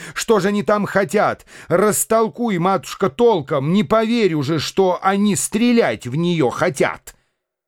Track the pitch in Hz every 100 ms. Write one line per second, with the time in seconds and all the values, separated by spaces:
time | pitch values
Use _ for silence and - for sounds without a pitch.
0 | - - - 220 185 208 202 208 196 190
1 | 190 208 160 113 - - - 175 208 -
2 | - 226 226 - 233 180 175 190 - -
3 | 190 - 240 196 135 151 139 190 160 220
4 | 226 240 202 156 135 160 - - 185 175
5 | 190 196 208 185 - 240 240 233 180 110
6 | 123 147 175 170 127 113 165 151 147 80
7 | - - _ _ _ _